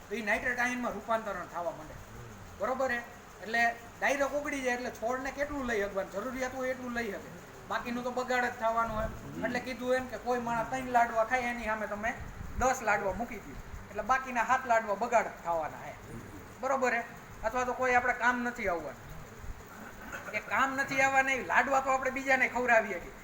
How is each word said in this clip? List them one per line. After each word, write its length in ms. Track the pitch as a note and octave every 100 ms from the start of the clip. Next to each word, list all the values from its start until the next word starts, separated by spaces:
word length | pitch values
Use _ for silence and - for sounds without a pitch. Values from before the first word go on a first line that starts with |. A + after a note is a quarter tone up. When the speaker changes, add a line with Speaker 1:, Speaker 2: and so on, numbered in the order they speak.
Speaker 1:
તો 120 | - G#3+
એ 60 |
નાઇટ્રેટ 380 | G#3+ A#3 B3+ A#3+
આયનમાં 340 | A#3+ B3 A#3+
રૂપાંતરણ 540 | F#3+ - A3+ G#3 F#3 D#3
થવા 160 | D#3+
માંડે. 300 | F3 D3 D#3
Speaker 2:
હમ. 680 | - - - - - - -
Speaker 1:
બરોબર 320 | G#3 B3+ C4
હે? 80 | A#3+ A#3 - - -
એટલે 200 | F#3 A#3 A#3 - -
ડાયરેક્ટ 420 | - G3+ C#4 C4+
ઓગળી 280 | C#4+ C#4+ C4+
જાય 160 | B3+ B3
એટલે 140 | B3+
છોડને 400 | - A3 C4 C4+
કેટલું 360 | C4+ C#4+ D4 B3
લઈ 140 | A3+
શકવાનું? 300 | G3+ G3 F3+
જરૂરિયાત 440 | F#3 A#3 B3+ B3+ C4
હોય 160 | B3+
એટલું 220 | B3+ B3+
લઈ 180 | A#3+ A#3
શકે, 180 | F#3 - - - - -
બાકીનું 360 | G#3+ B3 A#3+
તો 80 | B3
બગાડ 340 | B3 B3 B3 B3
જ 60 |
થવાનું 440 | - A3+ A3+ A3+ G#3+
હોય. 120 | A3
Speaker 2:
હમ. 380 | - C#3+ C#3+ A3+
Speaker 1:
એટલે 140 | B3
કીધું 360 | B3 A#3+ B3 B3+
એમ 120 | B3+
કે 100 | G#3
કોઈ 220 | A#3+ B3
માણસ 300 | A#3 A#3 A3
ત્રણ 180 | C4 B3+
લાડવા 380 | B3 A#3 A3+ A3+
ખાય 160 | B3+
એની 240 | A#3+ A#3+ A3
સામે 220 | A3 G#3
તમે 240 | G#3 A3 A#3+ - - - -
દસ 240 | B3+ B3+
લાડવા 320 | A3 G3+ G3+
મૂકી 260 | F#3+ A#3+ G#3
દો, 160 | D3 - - -
એટલે 200 | - G3+
બાકીના 440 | G#3 B3+ B3+ A#3+ A3
સાત 200 | C4 B3+
લાડવા 300 | A3+ G#3+ G3
બગાડ 300 | A#3+ A#3+ F3
જ 180 | -
થવાના 420 | E3+ E3+ D3+ - D3
હે. 80 | - - - - - - -
બરોબર 340 | B3+ C4+ B3+
હે? 100 | A#3 A3+ - - -
અથવા 220 | A3 B3+ B3
તો 80 |
કોઈ 220 | B3 B3+ B3
આપણે 180 | B3+
કામ 300 | - A#3 B3
નથી 240 | A#3+ A#3+ G3+
આવવાનું. 360 | F3 D3 B2 - - - - - - - - - - - - -
એ 60 | G#3+
કામ 360 | - G#3 C4+ C4
નથી 260 | C4+ C4+
આવવાના, 300 | C4+ C4+ C4
એ 140 | C4 F3+
લાડવા 360 | F#3 B3 C4+
તો 80 | C4
આપણે 220 | C4 C4
બીજાને 380 | B3+ C4+ C4 A#3+
ખવડાવી 400 | A#3 B3 A3+ G#3
શકીએ 220 | F3+ D3+ -